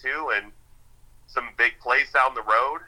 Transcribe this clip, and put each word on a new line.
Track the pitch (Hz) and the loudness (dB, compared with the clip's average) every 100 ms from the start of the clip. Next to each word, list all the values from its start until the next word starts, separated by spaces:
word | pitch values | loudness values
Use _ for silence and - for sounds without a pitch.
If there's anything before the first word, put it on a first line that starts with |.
to, | 131 147 151 104 | -6 -4 -2 -4
and | 101 - - - - - - - - | -4 -14 -20 -20 -20 -20 -20 -20 -12
some | 131 120 - | -8 -6 0
big | 120 - | 0 0
plays | 123 131 139 | 0 0 2
down | 143 131 123 | 2 2 0
the | |
road. | 107 110 135 160 | 0 2 2 -2